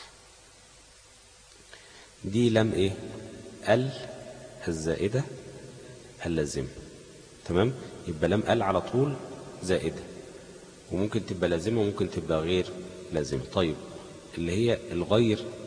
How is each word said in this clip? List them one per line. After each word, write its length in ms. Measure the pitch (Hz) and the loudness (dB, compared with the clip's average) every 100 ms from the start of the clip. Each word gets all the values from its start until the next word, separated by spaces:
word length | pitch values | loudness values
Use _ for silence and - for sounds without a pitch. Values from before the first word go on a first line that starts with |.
| - - - - - - - - - - - - - - - - - - - - - - 92 | -16 -20 -20 -20 -20 -20 -20 -20 -20 -20 -20 -20 -20 -20 -20 -20 -20 -20 -20 -20 -20 -12 -2
دي 240 | 107 120 | 4 6
لام 220 | 110 104 | 6 6
إيه؟ 200 | 80 98 98 - - - - - - - | 4 2 0 -8 -12 -12 -14 -16 -8 4
ال 220 | 117 135 - - - - - - - - | 4 4 -4 -10 -12 -14 -14 -16 -10 -4
الزائدة 560 | 80 78 80 98 123 - - - - - - - - - - 87 | -2 0 2 2 0 -2 -8 -14 -16 -16 -18 -18 -18 -18 -8 -2
اللازمة، 420 | 82 73 71 65 - - - - - - - - | 0 0 -2 -6 -8 -16 -18 -20 -20 -20 -16 0
تمام؟ 280 | 85 117 131 - - - | 4 4 2 -10 -12 -8
يبقى 220 | 78 82 | 0 4
لام 140 | 104 - | 4 4
ال 120 | 117 | 4
على 200 | 98 95 | 6 2
طول 340 | - 123 143 135 - - - - | 2 2 2 0 -8 -12 -14 -8
زائدة، 380 | 90 90 82 - - - - - - - - - - | 0 2 2 -4 -12 -14 -16 -18 -18 -20 -20 -20 -6
وممكن 340 | 90 104 113 87 | -2 0 0 -2
تبقى 240 | 92 87 | 0 2
لازمة 320 | 85 90 117 | 2 2 2
وممكن 280 | 104 98 98 | 2 0 -2
تبقى 300 | - 80 78 | -2 0 0
غير 260 | 80 92 87 - - - - | 2 2 0 -4 -12 -12 -4
لازمة. 280 | 80 69 69 64 | -2 0 -2 -2
طيب، 220 | 101 85 71 - - - - - - | 2 2 0 -8 -14 -14 -16 -12 -4
اللي 140 | 85 | -2
هي 280 | 92 120 110 - | 2 2 2 0
الغير 540 | 85 85 107 113 107 - - | -2 4 6 6 4 -2 -10